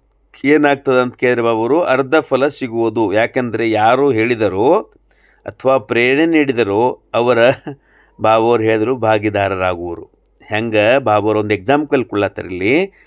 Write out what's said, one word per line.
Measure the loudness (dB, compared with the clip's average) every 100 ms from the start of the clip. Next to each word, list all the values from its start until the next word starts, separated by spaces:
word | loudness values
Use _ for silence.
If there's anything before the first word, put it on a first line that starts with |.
| _ _ _ -6
ಏನಾಗ್ತದೆ | 2 4 4 0 0 0
ಅಂತ | 0
ಕೇಳಿದ್ರೆ | -2 0 0
ಬಾಬು | 0 0
ಅವರು, | 0 0
ಅರ್ಧ | 0 0 2
ಫಲ | 0 0 0 -2
ಸಿಗುವುದು. | -4 -6 -2 -2 0 0
ಯಾಕೆಂದ್ರೆ | 0 0 -2 -4 -4 -2
ಯಾರು | 2 2 2 2
ಹೇಳಿದರೋ | 0 0 0 -2 0 0 0 -2 _ _ _ _ _ -18
ಅಥವಾ | -6 0 0
ಪ್ರೇರಣೆ | 0 0 2 2 2
ನೀಡಿದರೋ | 2 0 0 0 0 -2 -4 _
ಅವರ, | -2 0 2 2 0 -8 -16 _ _ _ -4
ಬಾಬು | 0 2 2
ಅವ್ರು | 2
ಹೇಳಿದ್ರು, | 0 0 0 -2
ಭಾಗಿದಾರರಾಗುವರು. | 0 0 0 -2 -2 -2 -4 -4 -8 -12 -16 _ _ _
ಹೆಂಗೆ? | -8 -6 -2 0 2 2
ಬಾಬು | 2 0 2
ಅವ್ರು | 0
ಒಂದು | -2
ಎಕ್ಸಾಂಪಲ್ | -6 -2 -2 0 -2
ಕೊಡ್ಲತ್ತಾರೆ | -2 -2 -4 -6 -10
ಇಲ್ಲಿ. | -4 0 0 -2 _